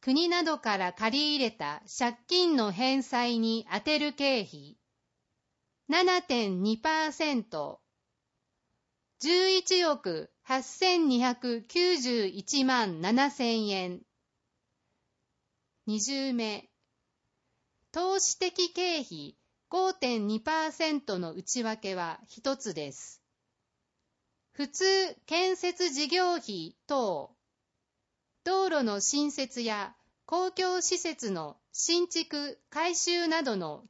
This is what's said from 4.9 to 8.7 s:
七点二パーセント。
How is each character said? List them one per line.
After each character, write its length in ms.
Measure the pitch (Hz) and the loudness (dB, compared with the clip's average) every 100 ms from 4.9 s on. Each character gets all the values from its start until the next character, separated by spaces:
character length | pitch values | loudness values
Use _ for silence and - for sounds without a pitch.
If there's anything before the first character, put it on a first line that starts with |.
| _ _ _ _ _ _ _ _ _ - | _ _ _ _ _ _ _ _ _ 0
七 340 | 320 370 359 | 4 4 4
点 400 | 359 240 208 180 | 2 0 0 0
二 160 | 202 220 | 0 0
パ 280 | 311 311 311 | 0 0 0
ー 60 | |
セ 220 | 294 311 | -2 0
ン 80 | 254 | 0
ト。 400 | 202 160 147 - _ _ _ _ _ _ _ _ _ | -2 -6 -8 -10 _ _ _ _ _ _ _ _ _